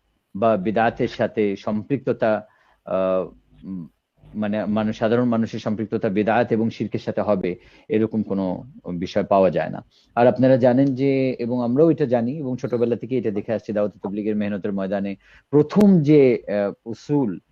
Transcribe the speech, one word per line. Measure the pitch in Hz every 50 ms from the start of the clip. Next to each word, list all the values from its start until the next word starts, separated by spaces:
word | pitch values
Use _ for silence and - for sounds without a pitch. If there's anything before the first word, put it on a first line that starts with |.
| _ _ _ _ _ _ -
বা | 98 110 113 110
বিদআতের | 101 90 110 101 113 113 117 113 - 131 113
সাথে | - - 117 104 - 113 107 104 98
সম্পৃক্ততা, | 95 - 113 107 107 104 - 139 135 135 - 117 - - 113 107 104 107 _ _ _ _ _ _ _ -
আহ, | - 95 95 95 95 92 92 90 - - _ _ _ _ - -
উম, | 92 95 92 82 - _ _ _ _ _ _ _ - -
মানে | 107 107 104 104 107 98
মানুষ, | 101 107 110 110 107 107 -
সাধারণ | 120 107 117 120 123
মানুষের | 123 117 113 113 104 - 110
সম্পৃক্ততা | - 120 107 98 110 101 - - - -
বিদআত | 95 104 104 104 110 117 120 -
এবং | 117 110 113 113
শিরকের | 117 - 120 104 - 113
সাথে | - - 104 -
হবে | 98 98 104 95 90 90 87 - _ - _ _ _ -
এরকম | - 110 110 107 - 110
কোনো | 101 - 98 98 95 92 90 90 - - - - - 87 90
বিষয় | 87 90 90 - 104 95
পাওয়া | - 101 98 95 90
যায় | 80 82 78 -
না। | - - - _ _ _ _ _ -
আর | 120 120
আপনারা | 127 - - 127 131 135
জানেন | 127 117 127 120 127 139 139 131
যে, | 123 135 139 135 135 131 131 123 -
এবং | 117 117 123 123
আমরাও | 120 117 120 135 160 165
এটা | 156 - 151
জানি | 120 123 120 113 120 143 165
এবং | 143 127 127
ছোটবেলা | 127 - 120 123 117 120 120 117
থেকে | 107 - 113 131 127
এটা | 104 117
দেখে | 98 104 101 -
আসছি, | 113 104 - -
দাওয়াত | 107 104 104 104 -
তাবলীগের | - - 101 95 104 101 107 107
মেহনতের | 104 104 101 104 98 87 104
ময়দানে | 98 98 95 95 101 101 98 101 95 - _ _ _ - _ -
প্রথম | - 147 147 147 - 190 208 202 190 175
যে, | 147 139 156 147 135 127 120 - - -
আহ, | 98 104 101 101 92 _ -
উসুল, | 113 110 - - - 147 147 135 107 87 78 _ _